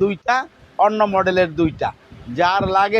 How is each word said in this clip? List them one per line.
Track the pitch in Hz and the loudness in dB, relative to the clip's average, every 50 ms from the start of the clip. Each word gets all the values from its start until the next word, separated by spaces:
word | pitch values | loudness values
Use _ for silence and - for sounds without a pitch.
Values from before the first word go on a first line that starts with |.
| 190 | -2
দুইটা, | 202 202 170 - - 240 254 269 330 _ _ - - _ - | -2 -2 -2 -2 -2 -2 -2 -4 -6 _ _ -20 -12 _ 0
অন্য | 180 208 214 214 214 208 196 | 2 2 2 2 0 0 0
মডেলের | 190 190 185 185 185 185 170 156 156 | 0 0 0 2 0 0 0 0 -2
দুইটা, | 170 160 135 - - 110 - - _ - - - - 120 120 135 | -2 -2 -2 -4 -6 -8 -8 -10 _ -20 -20 -20 -16 -8 -4 -2
যার | 175 175 185 196 202 190 190 190 | 0 0 0 0 0 0 0 0
লাগে | 196 202 202 | 2 2 2